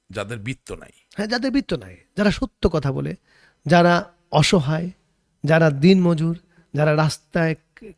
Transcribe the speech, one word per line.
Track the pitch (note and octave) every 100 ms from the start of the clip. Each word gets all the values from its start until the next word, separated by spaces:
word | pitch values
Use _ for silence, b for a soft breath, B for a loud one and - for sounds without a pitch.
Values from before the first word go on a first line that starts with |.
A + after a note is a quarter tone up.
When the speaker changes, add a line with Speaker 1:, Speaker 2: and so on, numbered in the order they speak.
| -
Speaker 1:
যাদের | G2 G2+ A#2
বিত্ত | G#2+ C3 -
নাই। | F2 - _ _
Speaker 2:
হ্যাঁ, | - G#3
যাদের | A#3+ C4
বিত্ত | C4+ -
নাই, | D#3+ F#2+ F#2 _ -
যারা | G#3
সত্য | - C4+ _ G3
কথা | D#3 C#3
বলে, | C3+ C#3+ F#3 _ b b b C#3
যারা | E3+ E3+ F3 - _ _
অসহায়, | D3 - F#3+ C3+ D#3 F3 - _ _ _ _
যারা | D3 D#3+ D#3+
দিনমজুর, | C#3 E3+ F#3+ F3 E3 E3 E3 _ b b
যারা | C#3 D3+ D3+
রাস্তায় | D#3 - _ F3 D#3+
খে-, | D#3 _ _ A3